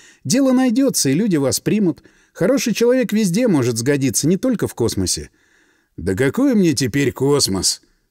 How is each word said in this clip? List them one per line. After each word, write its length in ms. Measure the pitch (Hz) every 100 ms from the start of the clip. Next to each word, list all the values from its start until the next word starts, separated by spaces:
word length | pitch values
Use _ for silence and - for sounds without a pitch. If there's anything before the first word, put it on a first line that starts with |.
| - _
Дело 280 | 127 233 269
найдется, 580 | 254 262 226 269 160 139
и 40 |
люди 240 | 143 226 160
вас 220 | 135 113
примут. 440 | - 208 180 - - _ _
Хороший 400 | - 185 269 240
человек 400 | 196 240 262 233
везде 340 | 214 208 185 247
может 300 | 151 120 117
сгодиться, 480 | 120 143 131 98 143
не 100 | 185
только 300 | 262 226 123
в 80 | -
космосе". 560 | 113 101 92 - 65 _ _ _ _ _ _ -
"Да 160 | 82
какой 400 | 95 135 - 285
мне 200 | 214 170
теперь 400 | 131 131 143 139
космос?" — 680 | - 135 143 - 95 87 - _ _ _